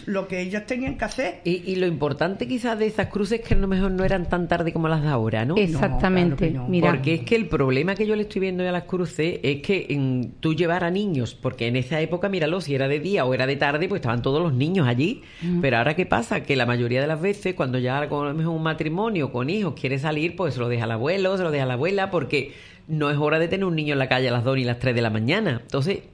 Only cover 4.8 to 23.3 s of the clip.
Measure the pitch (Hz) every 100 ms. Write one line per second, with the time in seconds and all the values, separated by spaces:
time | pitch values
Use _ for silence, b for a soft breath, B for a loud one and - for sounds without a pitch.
4.8 | 160 160 151 131 110 110 120 196 190 156
5.8 | 190 - 190 185 175 135 170 131 127 180
6.8 | 175 160 135 135 117 226 170 156 135 131
7.8 | 175 196 214 214 208 190 190 180 180 180
8.8 | 175 180 165 - 160 - 135 143 - 190
9.8 | - 143 135 127 120 - 160 160 170 180
10.8 | 170 190 208 143 113 - 131 123 117 127
11.8 | 127 160 156 175 202 185 151 185 143 135
12.8 | 135 147 165 196 127 127 131 139 147 151
13.8 | 185 190 123 120 135 143 175 123 151 190
14.8 | 127 123 170 - B B 170 175 139 117
15.8 | 123 160 180 214 233 190 135 131 120 120
16.8 | 120 127 143 156 190 202 185 180 135 127
17.8 | 123 139 147 143 143 151 165 160 160 156
18.8 | 156 170 226 190 131 120 131 214 196 -
19.8 | 131 135 156 151 165 165 170 120 120 120
20.8 | 113 113 139 196 185 196 170 147 127 123
21.8 | 165 196 190 180 131 143 - B B B
22.8 | - 156 143 147 151